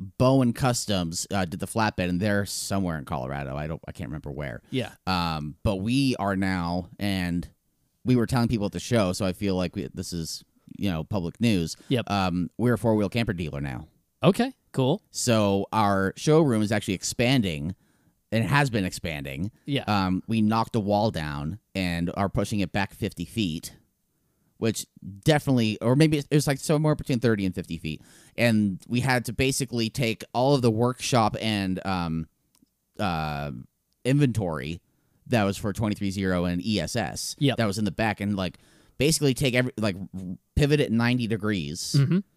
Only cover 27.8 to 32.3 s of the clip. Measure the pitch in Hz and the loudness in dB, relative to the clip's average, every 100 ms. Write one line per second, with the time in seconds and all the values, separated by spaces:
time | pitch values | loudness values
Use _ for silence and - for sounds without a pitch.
27.8 | 80 76 - - - - 120 110 104 90 | -6 -8 -12 -20 -14 0 2 4 2 0
28.8 | - 120 135 127 117 101 135 131 131 120 | -2 0 2 0 0 -2 0 0 -2 -2
29.8 | 110 - 117 107 - - 131 143 120 110 | -2 0 -2 -2 -4 0 4 4 4 4
30.8 | 123 123 - 123 107 - 110 104 95 92 | 0 0 0 2 2 0 -2 0 0 -2
31.8 | 95 92 85 82 78 | -2 -2 -2 -4 -6